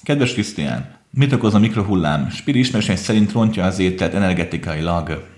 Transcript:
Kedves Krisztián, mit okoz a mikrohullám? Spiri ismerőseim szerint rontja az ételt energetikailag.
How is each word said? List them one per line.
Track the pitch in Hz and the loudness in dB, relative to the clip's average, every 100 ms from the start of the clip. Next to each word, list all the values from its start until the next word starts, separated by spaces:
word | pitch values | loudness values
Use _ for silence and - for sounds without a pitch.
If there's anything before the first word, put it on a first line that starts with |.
Kedves | - 143 120 | -4 0 0
Krisztián, | - 107 - 71 60 - - _ | 0 -4 -4 -6 -6 -8 -16 _
mit | 131 139 | 0 2
okoz | 131 110 | 2 4
a | 104 | 4
mikrohullám? | 113 110 98 92 78 76 65 | 4 2 0 0 0 0 -2
Spiri | - - 131 | -4 -2 0
ismerőseim | 127 110 107 90 | 2 0 0 -2
szerint | - 107 104 | 0 2 2
rontja | 117 110 101 | 2 0 2
az | 92 92 | -2 2
ételt | 92 90 85 | 0 0 -2
energetikailag. | 98 95 85 82 80 - 78 80 87 76 78 - | 0 0 0 -2 -4 -6 -4 -2 -2 -4 -8 -10